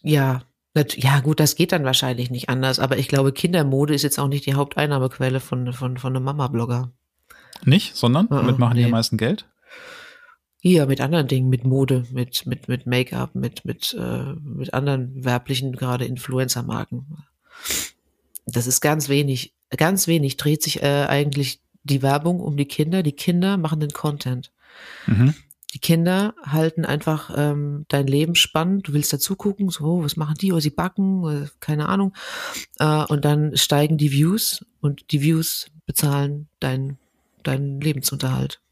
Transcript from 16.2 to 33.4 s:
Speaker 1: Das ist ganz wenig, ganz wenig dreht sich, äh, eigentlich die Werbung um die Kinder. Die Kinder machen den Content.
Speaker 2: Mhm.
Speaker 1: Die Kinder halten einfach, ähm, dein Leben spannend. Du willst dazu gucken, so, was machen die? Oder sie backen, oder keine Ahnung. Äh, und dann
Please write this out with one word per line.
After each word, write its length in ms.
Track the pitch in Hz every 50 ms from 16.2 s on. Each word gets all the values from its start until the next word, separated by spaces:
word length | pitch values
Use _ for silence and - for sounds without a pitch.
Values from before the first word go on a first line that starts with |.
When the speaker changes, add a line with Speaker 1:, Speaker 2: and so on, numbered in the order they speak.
| - - 127 127 131 127 - 120 123 117 113 - - _ 123 123 135 147 151 151 - _ _ _ _ _ - - - - - - - - _ _ _ _ _ _ _ _ _ - _
Speaker 1:
Das 200 | - 120 123 117
ist 140 | 127 123 -
ganz 280 | - 151 151 156 139 135
wenig, 460 | 139 143 147 139 131 123 - - _ _ _ _ -
ganz 300 | - 156 170 196 185 - 170
wenig 280 | 165 160 143 135 131 -
dreht 240 | - 147 156 156
sich, 200 | - 156 - -
äh, 240 | - 143 143 143 143
eigentlich 540 | - 143 143 147 147 139 143 139 131 - _ _ _ _ _
die 180 | _ 143 139 135
Werbung 400 | 131 135 139 147 151 170 180 180
um 160 | - - 143
die 80 | 143 143
Kinder. 380 | 139 - - 156 160 175 190
Die 100 | 175 147
Kinder 460 | 139 - - - 175 175 180 196 202 185
machen 220 | 160 156 160 156
den 120 | 151 143
Content. 600 | - - - 156 147 143 - 127 127 123 - - _ _ _ _ - - - - - - -
Speaker 2:
Mhm. 280 | - 110 98 123 139 156 - - _ - _ _ - -
Speaker 1:
Die 60 | -
Kinder 540 | - - 165 165 170 180 185 190 202 214 - 349
halten 440 | 311 143 143 160 160 160 - 170 156
einfach, 440 | - 139 151 - 165 156 151 - - -
ähm, 480 | - 147 147 147 147 147 143 143 147 151 _
dein 180 | - 143 139
Leben 280 | 135 135 143 156 160 170
spannend. 540 | - - - - 156 165 180 196 196 - -
Du 60 | 143
willst 180 | 147 143 -
dazu 240 | - 143 - - 196
gucken, 320 | - - 208 196 - 202 185
so, 340 | 170 - 147 156 175 180
was 140 | 156 143 -
machen 200 | 156 156 147 156 147
die? 120 | 190 190
Oder 100 | 180 165
sie 80 | 147 151
backen, 540 | - - 165 185 _ - 196 190 190 185 175
oder 240 | 156 147 143 143 147 _ _
keine 300 | - - 151 151 151 -
Ahnung. 240 | 196 196 196 190 196 - - - - - - - - - - _ - -
Äh, 260 | 147 151 151 151 156
und 220 | - 151 147 147
dann 280 | 147 147 151